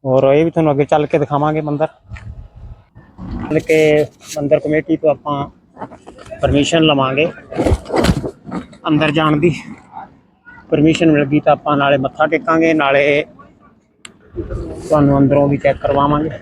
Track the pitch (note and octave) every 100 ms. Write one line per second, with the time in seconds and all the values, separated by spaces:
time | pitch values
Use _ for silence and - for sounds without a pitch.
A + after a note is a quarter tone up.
0 | C3+ C3 C3+ C#3+ E3 E3 D#3+ C#3 C#3+ D#3
1 | D3 D#3+ D3 D3 D3+ D#3 D3+ C#3+ D#3 _
2 | _ - - - - - - - _ -
3 | - - - - - D#3 - D#3+ D#3 D3+
4 | D3 _ - - C#3+ D3 D3+ D3+ D#3 D#3
5 | D#3 C#3 D3 C#3+ C#3+ - _ - - -
6 | - - - - C3+ C#3 C#3+ E3 D#3+ C#3
7 | C3 C3 E3 - - - - - - -
8 | - - - - - - - - E3 D3+
9 | D#3 D3 D#3 D3+ E3+ B2+ - - - -
10 | - _ _ _ - - - D3+ D#3 D#3+
11 | E3 D3 C#3+ D3 D#3 C#3+ D3+ C#3+ C#3 C#3+
12 | C3+ - D#3 D#3 D3 D#3+ D#3+ D#3 C#3 C#3
13 | C#3+ C#3+ D#3 - - _ _ _ _ _
14 | - _ _ - - - - - - D3+
15 | C#3+ C#3 C#3 C#3+ C#3+ C#3 C#3 C3+ C#3 C#3
16 | C#3+ D3 D#3 B2